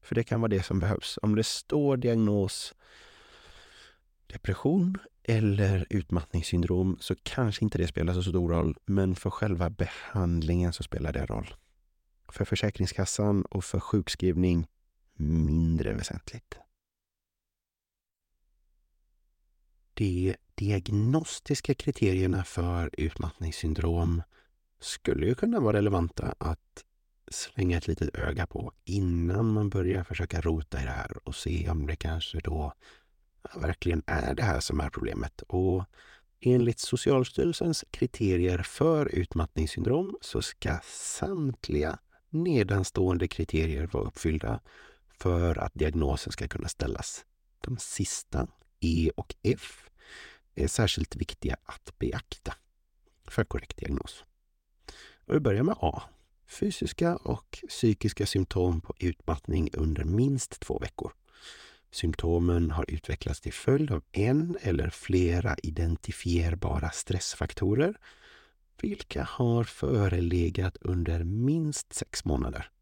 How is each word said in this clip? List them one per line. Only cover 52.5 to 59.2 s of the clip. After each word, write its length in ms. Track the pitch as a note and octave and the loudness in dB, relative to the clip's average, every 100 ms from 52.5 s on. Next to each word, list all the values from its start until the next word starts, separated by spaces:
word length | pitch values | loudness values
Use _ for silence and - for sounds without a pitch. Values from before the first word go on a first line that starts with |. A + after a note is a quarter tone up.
| - _ _ _ _ _ _ - | -12 _ _ _ _ _ _ -8
för 160 | - | -2
korrekt 340 | A2 - - - | -2 -2 -6 -10
diagnos. 460 | - C#2 - - - _ _ _ _ _ - - - - - | -4 -4 -6 -14 -20 _ _ _ _ _ -20 -20 -20 -20 0
Och 100 | D3+ | 2
vi 40 | |
börjar 240 | C#3+ G2+ | 4 2
med 120 | D#3 A3 | 2 2
A. 240 | D#2+ - - _ _ _ _ | 0 -2 -10 _ _ _ _
Fysiska 680 | - G#3 F#3 - - E3+ F3 | -4 -4 -2 -6 0 0 0
och 440 | - - - - - | -4 -6 -6 -18 -14
psykiska 560 | - A#2 G#2 A2 - G2+ | 0 2 2 0 -2 -2
symptom 560 | G2 F2+ - F2+ E2 | 0 0 2 2 2
på 120 | - - | -2 -4
utmattning 680 | F2+ E2 | -4 -4